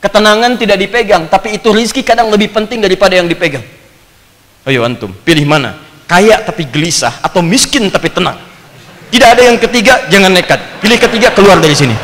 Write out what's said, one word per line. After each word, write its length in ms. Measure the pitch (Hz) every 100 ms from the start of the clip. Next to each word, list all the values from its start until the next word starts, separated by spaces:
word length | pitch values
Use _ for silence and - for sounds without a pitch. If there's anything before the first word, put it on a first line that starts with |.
Ketenangan 560 | 196 208 214 214 240 247
tidak 240 | 220 196
dipegang, 480 | 196 240 214 175 160
tapi 320 | 190 226 208
itu 80 | 233
rizki 320 | 214 233 -
kadang 320 | 254 233 226
lebih 160 | 208 208
penting 320 | 220 214 233
daripada 400 | 202 - 196 185
yang 80 | 175
dipegang. 320 | 165 170 139 107 - _ _ _ _ _ _ _ _
Ayo 160 | - 131
antum, 320 | 117 120 104
pilih 320 | 92 - 160
mana? 320 | 143 151 123 95 - - _
Kaya 320 | 175 208 214
tapi 240 | - 165
gelisah, 560 | 151 151 165 156 120 -
atau 240 | 151 190
miskin 480 | 170 190 - 277 202
tapi 160 | - 165
tenang? 320 | - 175 123 - - - - - - -
Tidak 160 | 233 240
ada 160 | 240
yang 160 | 247 233
ketiga, 480 | 220 240 214 254 -
jangan 240 | 196 190
nekat. 480 | 185 - 143 - -
Pilih 160 | 214 233
ketiga, 320 | 233 226 233 -
keluar 240 | 196 180
dari 160 | 160 143
sini. 160 | 139 107